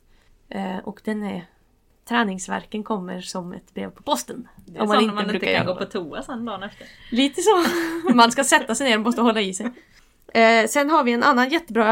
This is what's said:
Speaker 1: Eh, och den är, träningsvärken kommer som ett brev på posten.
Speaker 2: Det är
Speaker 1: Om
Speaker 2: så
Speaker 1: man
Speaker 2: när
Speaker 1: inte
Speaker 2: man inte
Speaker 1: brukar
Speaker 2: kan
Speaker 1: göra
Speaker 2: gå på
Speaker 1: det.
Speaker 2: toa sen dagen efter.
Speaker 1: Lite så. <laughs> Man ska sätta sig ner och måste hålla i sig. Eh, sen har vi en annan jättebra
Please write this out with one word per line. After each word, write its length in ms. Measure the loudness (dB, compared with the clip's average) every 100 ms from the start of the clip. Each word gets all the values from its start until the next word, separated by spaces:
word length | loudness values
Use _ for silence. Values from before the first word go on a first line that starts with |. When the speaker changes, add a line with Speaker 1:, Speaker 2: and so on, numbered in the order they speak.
| _ _ _ _ _
Speaker 1:
Eh, 280 | -8 -6 -8
och 240 | -10 -10
den 200 | -8 -6
är, 220 | -6 -8 -12 _ _ _ _ _ -4
träningsvärken 760 | -2 0 -4 -6 -8 -6 -10
kommer 380 | -6 -6 -6 -10
som 320 | -10 -10 -10
ett 200 | -14 -14
brev 160 | -12 -12
på 120 | -12
posten. 440 | -4 -4 -4 -14 -16 -20 -18
Speaker 2:
Det 120 | -4
är 40 |
Speaker 1:
Om 60 | 0
Speaker 2:
så 60 |
Speaker 1:
man 40 | 2
Speaker 2:
när 60 |
Speaker 1:
inte 120 | 2 0
Speaker 2:
man 80 |
inte 80 | -4
Speaker 1:
brukar 160 | -2 0
Speaker 2:
kan 60 | 0
Speaker 1:
göra 100 | 0
Speaker 2:
gå 80 |
på 60 | -4
Speaker 1:
det. 60 | -6
Speaker 2:
toa 320 | -8 -8 -10
sen 220 | -10 -10 -10
dagen 180 | -10
efter. 240 | -12 -16 -20 -20 -4
Speaker 1:
Lite 300 | 0 0 2
så. 220 | 4 4 2 0 -4
<laughs> 260 | -2 2
Man 180 | 6 6
ska 120 | 4
sätta 320 | 2 2 2 -2
sig 140 | 0
ner 80 | 0
och 60 |
måste 180 | 0 2
hålla 200 | 2 2
i 120 | -2
sig. 180 | -6 -10 -12 _ _ _ _ -2
Eh, 340 | 4 6 6 4
sen 220 | 0 2
har 140 | 2
vi 80 | 2
en 120 | 2
annan 260 | 4 4 2
jättebra 380 | 0 -2 0 2